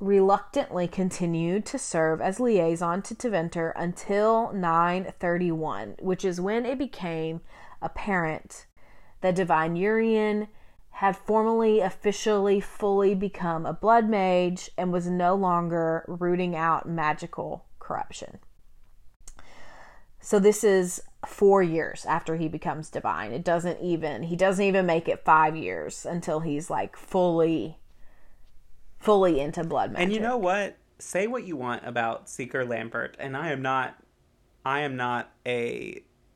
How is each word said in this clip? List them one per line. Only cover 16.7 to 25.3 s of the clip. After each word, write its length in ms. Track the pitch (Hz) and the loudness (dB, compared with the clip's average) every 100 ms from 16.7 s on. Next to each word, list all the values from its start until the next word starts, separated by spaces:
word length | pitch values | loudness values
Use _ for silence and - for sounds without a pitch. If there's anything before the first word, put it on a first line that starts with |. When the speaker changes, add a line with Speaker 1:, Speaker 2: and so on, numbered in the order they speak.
| 156 - | 0 0
Speaker 1:
magical 800 | 165 151 151 - - - - - - | -2 0 -2 -6 -8 -8 -8 -12 -14
corruption. 580 | - - - - - - - - - - - - - - - - - - - - - - - - | -8 -6 -6 -10 -14 -16 -20 -20 -20 -20 -20 -20 -20 -20 -18 -16 -14 -14 -14 -16 -20 -20 -20 -18
So 180 | - 208 | 0 4
this 260 | 202 208 | 6 6
is 380 | 214 190 180 - - - - | 6 4 4 -2 -12 -14 -10
four 360 | - 202 196 | 4 6 8
years 440 | 175 160 - - - | 4 0 -4 -6 -2
after 300 | 165 - 165 | -2 -2 -4
he 120 | 156 | -4
becomes 400 | 151 175 147 156 | -4 -6 -6 -8
divine. 440 | - 110 82 104 | -6 -4 -4 -4
It 120 | 139 | -4
doesn't 360 | 175 170 175 - | 0 0 0 -4
even, 400 | 180 165 156 113 | -2 -2 -2 -4
he 140 | 165 175 | -4 2
doesn't 280 | 190 190 | 2 4
even 220 | 202 190 180 | 2 4 4
make 220 | 165 - | 2 0
it 160 | - | -2
five 320 | - | 4